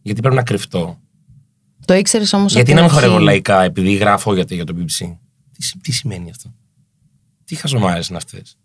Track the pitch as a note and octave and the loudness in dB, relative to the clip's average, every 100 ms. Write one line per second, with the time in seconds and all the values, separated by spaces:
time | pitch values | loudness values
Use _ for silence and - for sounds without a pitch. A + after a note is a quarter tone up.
0 | - G#2+ B2+ C3 A#2+ G#2 - F#2 E2+ E2+ | -6 -2 0 0 0 -4 -4 -6 -6 -10
1 | _ _ _ - _ _ _ _ - F#3+ | _ _ _ -20 _ _ _ _ 0 2
2 | G3 A3+ G3+ G3 G3+ - A#2+ D3+ E3+ D3 | 2 -2 0 0 2 2 4 6 6 4
3 | B2 G#2+ G#2 G2 F#2+ G2 F#2 F#2+ F#2 G2 | 4 4 4 2 2 2 2 0 0 2
4 | G#2 G2+ G#2+ F#2+ F2+ F2+ E2 E2+ E2+ - | 2 2 0 -2 -2 -6 -8 -8 -6 -6
5 | F2 E2+ _ _ _ _ - F#3 - A#2+ | -8 -14 _ _ _ _ -12 -8 -6 -6
6 | C3 F#2 E2+ - - - _ _ _ _ | -6 -10 -12 -18 -20 -20 _ _ _ _
7 | _ _ _ _ - D#3+ D3 C3 F#2+ E2+ | _ _ _ _ -14 -8 -2 0 0 -2
8 | E2+ E2+ - F#2 - _ | -6 -12 -14 -18 -20 _